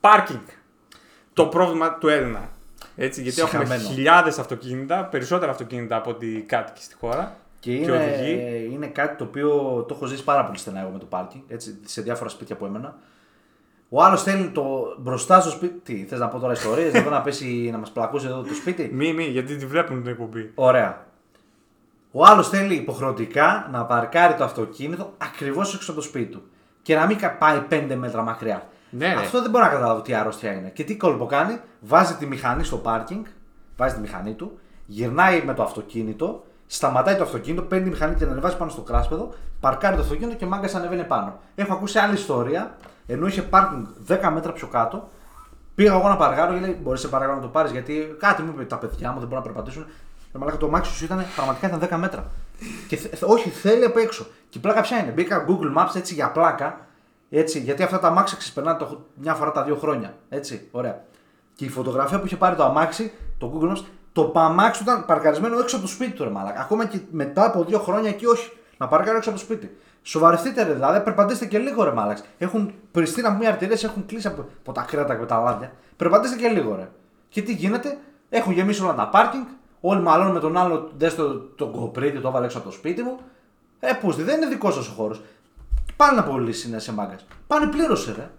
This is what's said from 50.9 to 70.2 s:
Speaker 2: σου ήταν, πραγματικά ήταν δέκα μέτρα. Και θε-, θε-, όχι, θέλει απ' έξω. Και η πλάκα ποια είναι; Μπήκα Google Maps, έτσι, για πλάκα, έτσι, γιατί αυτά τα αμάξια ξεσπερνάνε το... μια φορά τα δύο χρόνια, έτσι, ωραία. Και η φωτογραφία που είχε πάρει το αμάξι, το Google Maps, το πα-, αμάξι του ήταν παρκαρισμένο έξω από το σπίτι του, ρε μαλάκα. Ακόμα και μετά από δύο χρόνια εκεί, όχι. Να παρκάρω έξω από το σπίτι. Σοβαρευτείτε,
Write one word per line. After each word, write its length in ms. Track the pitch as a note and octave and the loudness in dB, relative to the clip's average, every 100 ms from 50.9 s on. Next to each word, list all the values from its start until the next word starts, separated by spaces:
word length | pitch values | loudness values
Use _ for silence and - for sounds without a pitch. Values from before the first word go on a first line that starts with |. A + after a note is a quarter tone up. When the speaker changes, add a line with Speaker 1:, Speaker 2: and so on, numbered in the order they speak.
Speaker 2:
σου 100 | - | -4
ήταν, 200 | E3 F#3 F#3 - | -2 -4 -4 -4
πραγματικά 300 | C3+ C3 F#3+ | -2 0 -2
ήταν 120 | E3 | 0
δέκα 180 | E3+ E3+ | -2 0
μέτρα. 300 | F#3+ - - - - - - - - | -2 -4 -8 -8 -10 -14 -14 -14 -8
Και 80 | D3+ | -6
θε-, 200 | - - | -6 -4
θε-, 100 | F#3 | 4
όχι, 200 | A3+ F#3 | 4 4
θέλει 360 | - G3 A#3 | -2 4 4
απ' 120 | A#3+ A#3 | 4 4
έξω. 300 | A3 - - - _ | 0 -2 -14 -18 _
Και 100 | - | -6
η 20 | |
πλάκα 200 | D#3 A#3+ | 0 2
ποια 180 | - A#3+ | 2 0
είναι; 120 | C#3+ | -2
Μπήκα 340 | D3 F3 F#3 C#3+ | -2 0 0 0
Google 280 | F#3 D3+ D3 | 0 2 2
Maps, 160 | F#3 F#3+ | 0 0
έτσι, 180 | F3+ | -6
για 160 | D#3 B2+ | -4 -2
πλάκα, 560 | D#3 E3 - D3 - - _ _ _ _ | 2 2 2 -6 -8 -20 _ _ _ _
έτσι, 280 | D3 D#3+ D#3 | 0 0 -2
γιατί 220 | A#2+ C#3 | -4 -2
αυτά 160 | F3+ F#3 | 0 2
τα 100 | F3 | 4
αμάξια 300 | F3 G3 - | 4 2 -2
ξεσπερνάνε 400 | - - D3+ E3 | -8 -4 -2 -2
το... 260 | D3 D3 - | -4 -10 -16
μια 200 | - D3 | -10 -4
φορά 180 | D3+ D3 | -2 -2
τα 100 | D3+ | -2
δύο 140 | C3+ C#3+ | -2 -2
χρόνια, 380 | D3+ C3+ G2 - _ | 0 -2 -6 -14 _
έτσι, 400 | C#3 C#3 A2+ - | -10 -10 -12 -10
ωραία. 320 | A#2+ A#2+ - - _ _ _ _ | -8 -6 -8 -16 _ _ _ _
Και 100 | _ | _
η 40 | C3+ | -8
φωτογραφία 520 | C3 B2+ B2+ C#3 F#3+ | -6 -4 -2 0 -2
που 60 | F#3+ | -2
είχε 100 | F#3 | 2
πάρει 200 | F#3 E3+ | 2 4
το 80 | |
αμάξι, 480 | C3+ C#3 D#3+ - A3 - - - | 4 4 0 -2 -8 -8 -8 -6
το 140 | A#2+ D#3 | -6 -2
Google 120 | D#3+ | 0
Maps, 100 | F#3+ - - - | 0 -8 -20 -6
το 100 | - | 0
πα-, 200 | D3+ E3+ | 4 6
αμάξι 400 | D#3+ E3+ A3 - | 6 6 4 4
του 60 | G#3 | 0
ήταν 140 | A#3 | 0
παρκαρισμένο 540 | E3 D#3+ D3+ D3+ A3 A#3 | 4 4 4 2 0 0
έξω 180 | B3+ A#3 | 0 -2
από 80 | |
το 60 | F#3+ | -6
σπίτι 200 | - B3+ | -6 -6
του, 140 | F3 | -4
ρε 60 | B2+ | -6
μαλάκα. 300 | G2+ G2 G#2 | -4 -6 -6
Ακόμα 260 | C3 G#3+ A3 | -2 -2 0
και 120 | G3 - | -4 -6
μετά 340 | D#3+ C#3 F#3 A3+ | -4 -2 4 4
από 180 | F3+ | 4
δύο 140 | E3 G#3 | 2 0
χρόνια 300 | G3 G3+ A3 | 0 0 0
εκεί, 160 | - A#3 | -2 2
όχι. 240 | A#3 - - _ _ | 2 0 -16 _ _
Να 120 | C3+ | 2
παρκάρω 280 | D#3+ G3+ A3+ | 2 4 0
έξω 140 | A3 | 0
από 80 | F#3+ | -6
το 60 | |
σπίτι. 320 | - A3 G3 - _ _ | -6 -8 -8 -18 _ _
Σοβαρευτείτε, 600 | - D#3+ | -6 4